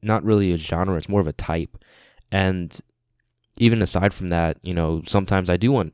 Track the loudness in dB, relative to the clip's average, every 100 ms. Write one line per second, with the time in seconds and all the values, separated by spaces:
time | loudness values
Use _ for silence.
0 | -2 0 2 2 4 0 -2 -2 -2 -2
1 | 0 0 0 -4 -4 -4 -4 -12 _ _
2 | _ _ -4 0 0 -2 -6 -12 -18 _
3 | _ _ _ _ _ 2 4 4 0 0
4 | 0 -2 -4 0 0 -2 -4 -2 0 -2
5 | -2 -2 0 0 0 2 2 0 -2